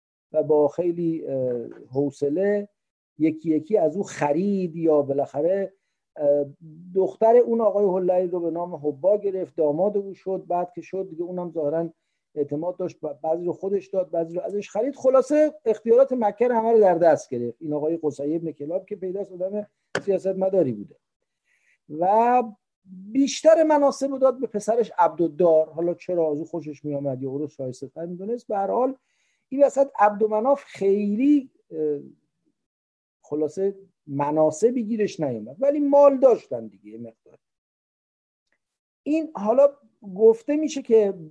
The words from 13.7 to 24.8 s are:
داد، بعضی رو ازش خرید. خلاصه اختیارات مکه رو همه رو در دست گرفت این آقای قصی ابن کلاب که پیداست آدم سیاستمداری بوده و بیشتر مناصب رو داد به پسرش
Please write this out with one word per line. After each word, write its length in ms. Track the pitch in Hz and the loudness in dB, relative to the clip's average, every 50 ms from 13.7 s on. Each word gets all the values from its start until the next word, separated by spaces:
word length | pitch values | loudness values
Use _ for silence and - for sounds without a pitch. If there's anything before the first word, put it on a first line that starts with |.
| 202 190 190 | -4 -4 -4
داد، 240 | - - 185 180 - | -4 -4 -4 -4 -2
بعضی 240 | - 165 165 165 170 | -4 -4 -4 -4 -6
رو 80 | 180 | -8
ازش 280 | - 180 196 208 190 - | -8 -6 -6 -8 -8 -6
خرید. 260 | - 208 233 285 277 | -4 -4 -4 -4 -4
خلاصه 580 | - - 262 262 262 254 - 302 302 302 302 302 - - | -2 0 4 4 4 4 4 2 2 2 2 0 -2 -2
اختیارات 480 | 226 220 - - 226 226 254 277 269 | -2 -2 -2 2 4 6 6 6 4
مکه 360 | 254 247 220 208 208 - 240 247 | 2 0 0 -2 0 0 0 2
رو 60 | 240 | 2
همه 180 | 226 220 226 | 2 2 4
رو 80 | 233 220 | 6 6
در 140 | 208 185 - | 6 6 6
دست 340 | 165 170 165 147 123 - - | 6 6 6 4 4 0 -6
گرفت 340 | 131 120 120 120 - _ | -6 -6 -6 -6 -8 _
این 100 | 165 151 | -8 -6
آقای 260 | 147 147 151 160 170 165 | -4 -4 -2 -2 -4 -2
قصی 340 | 156 147 131 - 143 147 160 | -4 -4 -4 -4 -4 -4 -4
ابن 160 | 165 165 160 | -4 -4 -8
کلاب 340 | - - 143 151 170 190 185 | -8 -10 -10 -8 -8 -8 -8
که 100 | _ 208 | _ -10
پیداست 360 | 175 185 185 180 202 190 190 | -10 -8 -8 -8 -8 -10 -10
آدم 340 | 185 175 180 190 208 208 208 - _ _ _ _ - - - | -8 -8 -8 -6 -6 -8 -8 -10 _ _ _ _ -8 -6 -2
سیاستمداری 680 | 196 190 175 - 190 165 185 190 190 196 185 156 131 | -2 -2 0 -2 -2 -2 -2 -2 0 2 2 2 2
بوده 240 | 110 101 95 - - _ _ _ _ _ _ _ _ _ _ _ _ _ _ _ _ _ _ - 151 156 | -2 -6 -10 -16 -20 _ _ _ _ _ _ _ _ _ _ _ _ _ _ _ _ _ _ -14 -6 -2
و 440 | 175 190 208 226 233 240 247 247 233 226 208 _ _ _ _ _ _ 185 185 185 190 208 | 0 2 2 4 4 4 2 2 0 -2 -8 _ _ _ _ _ _ -20 -20 -20 -16 -4
بیشتر 500 | 220 269 277 - - - - 311 320 330 | 0 0 0 0 -2 -4 -2 0 2 2
مناصب 480 | 320 311 302 285 285 269 - - 269 277 | 2 2 2 2 2 0 0 -2 -4 -6
رو 80 | 277 254 | -2 0
داد 220 | 262 269 240 254 | 0 0 0 -2
به 60 | 262 | -8
پسرش 460 | - - 202 - 208 226 247 | -6 -6 -6 -4 -2 -2 -2